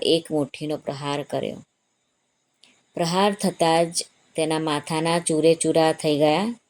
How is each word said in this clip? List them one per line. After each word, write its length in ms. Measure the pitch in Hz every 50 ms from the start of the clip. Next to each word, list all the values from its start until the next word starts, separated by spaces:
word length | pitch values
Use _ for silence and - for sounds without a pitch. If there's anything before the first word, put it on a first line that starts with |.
| -
એક 280 | - 160 165 165 -
મુઠ્ઠીનો 460 | 160 151 143 135 - - 156 151 151 -
પ્રહાર 460 | - - 143 135 143 143 143 147 143
કર્યો. 340 | - 143 135 - - - - - _ _ _ _ _ _ _ _ _ _ _ _ _ _ _ _ _ _ _ _ _ _ _ _ _ -
પ્રહાર 400 | - 175 165 175 185 202 208 196
થતાં 580 | - - 185 170 - 170 165 165 165 170 165
જ 140 | 170 - - - _ _ _ _ -
તેના 240 | - 160 156 160 156
માથાના 600 | 160 156 147 147 - - 165 156 160 165 170 175
ચૂરે 340 | 170 - 160 156 160 165 165
ચૂરા 400 | 160 - 160 160 160 160 160 156
થઈ 240 | - - 156 147 143
ગયા 380 | 151 151 151 170 202 233 233 - _ _